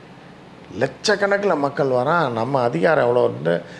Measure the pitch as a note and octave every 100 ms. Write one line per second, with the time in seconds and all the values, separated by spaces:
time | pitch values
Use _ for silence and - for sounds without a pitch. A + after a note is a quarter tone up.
0 | - - - - - - - - B2+ -
1 | - G3 G3+ G3+ G3+ D3+ C#3 - C#3 B2
2 | C3 E3+ C#3+ A2+ A#2+ C#3 A#2+ D#3+ F3 D3
3 | A#2+ B2 A#2 A#2+ D#3 E3+ -